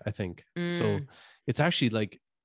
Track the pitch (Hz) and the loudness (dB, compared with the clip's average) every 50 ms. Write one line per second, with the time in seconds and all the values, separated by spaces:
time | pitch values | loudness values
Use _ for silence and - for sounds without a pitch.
0 | - 104 104 - 101 87 85 - - _ _ 170 175 175 175 175 - - - 147 | -4 -6 -4 -4 -6 -6 -8 -10 -18 _ _ -6 -4 -2 -2 0 0 0 0 0
1 | 143 - - - - - - _ _ - 127 - 147 175 170 - 143 120 107 110 | -4 -8 -14 -20 -20 -20 -20 _ _ -2 0 2 2 2 4 2 2 2 2 0
2 | 107 - - - _ _ _ _ | -2 -2 -6 -12 _ _ _ _